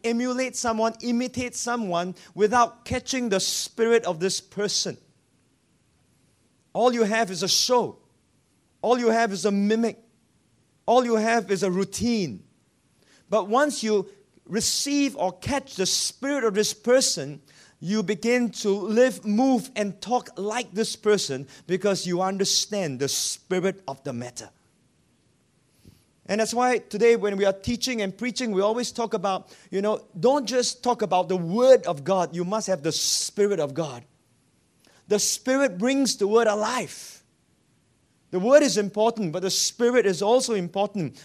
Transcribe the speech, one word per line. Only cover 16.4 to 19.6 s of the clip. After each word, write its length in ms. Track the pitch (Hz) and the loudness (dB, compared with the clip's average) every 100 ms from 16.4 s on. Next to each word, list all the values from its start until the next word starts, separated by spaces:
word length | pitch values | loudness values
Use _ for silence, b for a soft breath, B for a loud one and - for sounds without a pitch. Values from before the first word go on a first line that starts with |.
| 226 | 0
of 80 | |
this 200 | 196 208 | 0 -2
person, 680 | - 233 262 - 175 139 139 b b b b | -4 2 2 2 -2 -8 -12 b b b b
you 200 | 165 214 | -4 -2
begin 500 | 185 214 233 247 233 | -2 -2 0 0 0
to 180 | - 208 | -2 -2
live, 560 | 202 196 220 254 - 214 | -2 0 4 4 2 -2
move, 440 | 208 269 247 | 2 4 2